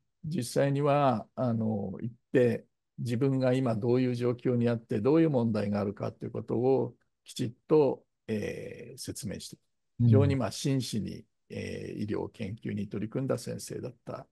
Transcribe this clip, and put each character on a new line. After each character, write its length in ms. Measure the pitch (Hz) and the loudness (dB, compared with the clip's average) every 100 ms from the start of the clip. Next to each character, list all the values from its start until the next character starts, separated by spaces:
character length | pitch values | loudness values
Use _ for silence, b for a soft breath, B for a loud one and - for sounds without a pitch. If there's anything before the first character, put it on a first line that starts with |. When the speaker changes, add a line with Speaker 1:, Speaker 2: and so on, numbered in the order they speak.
| _ _ | _ _
Speaker 1:
実 380 | 156 160 117 - | -6 -4 -2 0
際 100 | 139 | 2
に 80 | 139 | 2
は、 460 | 147 143 139 113 - | 2 4 4 2 -4
あ 180 | - 127 | -2 0
の、 400 | 113 110 107 98 - | 0 0 -2 -6 -6
行 100 | 120 | -8
っ 40 | - _ | -10 _
て、 320 | 131 120 110 - _ _ - | 4 4 2 -6 _ _ -8
自 180 | 127 120 | -4 0
分 220 | 139 131 | 2 2
が 140 | 131 | 2
今 220 | 127 131 | 2 2
ど 200 | 107 120 | 0 2
う 60 | 127 | 2
い 60 | 127 | 2
う 80 | |
状 160 | 123 120 | 0 -2
況 240 | 120 131 | 0 0
に 140 | 120 120 | 2 2
あ 80 | 113 | 0
っ 20 | |
て、 220 | - 117 | -2 0
ど 140 | 117 | 4
う 60 | 160 | 6
い 60 | 160 | 4
う 40 | |
問 220 | 131 117 | 4 2
題 160 | 107 101 | 0 0
が 120 | 101 | 0
あ 40 | |
る 80 | 101 | -2
か 200 | 98 113 | -4 -8
と 120 | - | -8
い 40 | 113 | -8
う 20 | |
こ 120 | 117 | -8
と 140 | 110 113 | -4 0
を 380 | 127 131 120 - _ _ | 2 2 0 -8 _ _
き 100 | - | -18
ち 120 | - 123 | -8 -8
っ 60 | - _ | -8 _
と、 360 | 156 135 - _ _ - | 4 4 0 _ _ -6
え 640 | 110 98 - - - - | -4 -4 -8 -12 -14 -16
ー、 40 | - | -14
説 300 | - - - | -12 -8 -8
明 100 | 90 | -8
し 120 | - | -12
て、 80 | - _ _ _ - | -18 _ _ _ 2
Speaker 2:
う 40 | |
ん。 20 | 117 | 6
Speaker 1:
非 60 | |
常 140 | 123 143 | 8 6
に、 100 | 135 | 2
ま 100 | - | -2
あ、 40 | |
真 280 | - 143 135 | -4 -2 -2
摯 220 | 120 113 | -2 -6
に、 240 | 95 92 - _ _ | -6 -10 -16 _ _
え 440 | 104 98 95 101 - | -10 -8 -8 -10 -8
ー、 60 | |
医 20 | 104 | -6
療 220 | 95 90 | -4 -6
研 260 | - 101 | -8 -8
究 180 | 113 - | -6 -6
に 160 | 104 101 | -6 -6
取 160 | 107 110 | -6 -6
り 40 | |
組 140 | - | -6
ん 20 | 135 | -4
だ 100 | 120 | -4
先 240 | - 113 | -4 -10
生 200 | - - | -10 -10
だ 100 | 123 | -10
っ 40 | - | -14
た 220 | - - - | -14 -14 -14